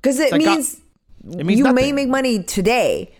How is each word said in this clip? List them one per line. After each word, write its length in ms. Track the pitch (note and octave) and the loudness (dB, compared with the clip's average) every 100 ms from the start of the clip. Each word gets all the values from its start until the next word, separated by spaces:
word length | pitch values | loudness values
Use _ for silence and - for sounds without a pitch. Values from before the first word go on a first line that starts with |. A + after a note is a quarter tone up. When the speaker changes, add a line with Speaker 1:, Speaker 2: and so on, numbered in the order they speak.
Speaker 1:
'Cause 160 | C4+ C4 | 0 0
it 60 | |
Speaker 2:
It's 80 | D4 | 0
like, 80 | A3 D#4 | 2 2
uh, 40 | |
Speaker 1:
means 220 | D4+ C4 - _ _ _ - - F3 | 0 -4 -10 _ _ _ -20 -16 -8
Speaker 2:
it 60 | |
means 140 | D#3 G#3+ | 0 2
Speaker 1:
you 60 | |
may 80 | C4+ | 4
Speaker 2:
nothing. 220 | B3+ C#4 | 4 2
Speaker 1:
make 140 | C#4 C4+ | -2 -2
money 340 | C4+ C4 A3 | -2 0 -2
today. 720 | E3+ - F#3+ B3 D#3+ E2+ - | -4 -2 0 2 0 -2 -8